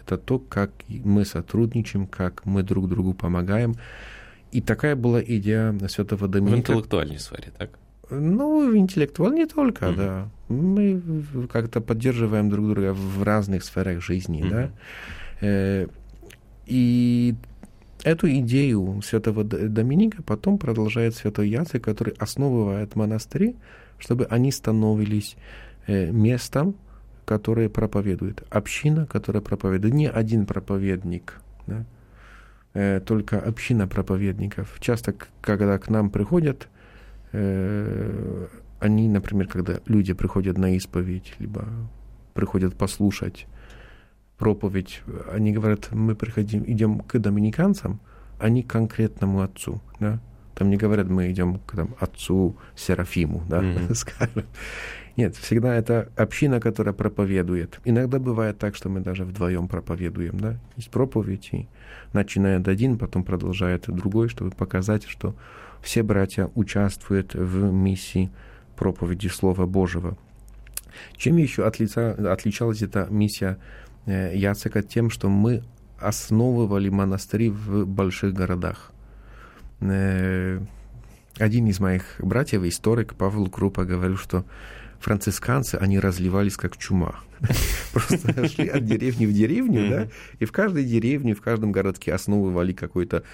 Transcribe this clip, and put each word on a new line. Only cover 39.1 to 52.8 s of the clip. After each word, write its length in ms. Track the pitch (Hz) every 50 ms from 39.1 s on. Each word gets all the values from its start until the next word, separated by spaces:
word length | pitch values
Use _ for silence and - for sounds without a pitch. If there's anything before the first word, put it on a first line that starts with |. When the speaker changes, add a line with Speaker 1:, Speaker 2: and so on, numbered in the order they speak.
| 104 101 95 - 101 98 95 -
Speaker 1:
когда 320 | - - 87 92 90 - -
люди 280 | - 110 107 95 95 92
приходят 440 | - - 90 - 98 92 95 87 95
на 180 | 95 92 92
исповедь, 580 | 92 92 - - 90 90 90 90 92 - - - -
либо 240 | 107 104 104 - 104 110 113 117 113 113 - - - - - - - - -
приходят 420 | - - - - 98 92 92 90
послушать 720 | - 101 98 - - 101 101 98 - - 98 - - - - - - - - - - - - - - - _ _ _ _ _ _ -
проповедь, 640 | 113 110 104 101 - 101 95 95 90 - - - - - 73 - - -
они 200 | - 104 107 107 104
говорят: 380 | 110 107 107 107 101 - -
«Мы 240 | - 110 110 113 110
приходим, 480 | 107 - 110 113 - 107 104 113 107 -
идем 340 | - 117 107 110 107 107 107
к 180 | - - - 123
доминиканцам, 800 | 104 104 101 101 104 107 110 - 165 196 196 190 - 92 98 104 - - - - - - - -
а 100 | 104 110
не 140 | 117 127 120
к 40 | 117 -
конкретному 680 | 113 113 110 - - 110 107 - - 98 98 95 98
отцу», 400 | 95 95 - - - - - 107 - - - -
да. 200 | 107 107 110 113 - - - - - - -
Там 140 | - 98 101
не 60 | 101 101
говорят: 300 | 107 107 104 104 98 92
«Мы 220 | 92 92 90 90
идем 280 | 92 98 90 90 90 95
к, 160 | - - -
там, 200 | 104 82 - - -
отцу 560 | - - - - - - 90 95 95 87 110 - - - -
Серафиму», 680 | -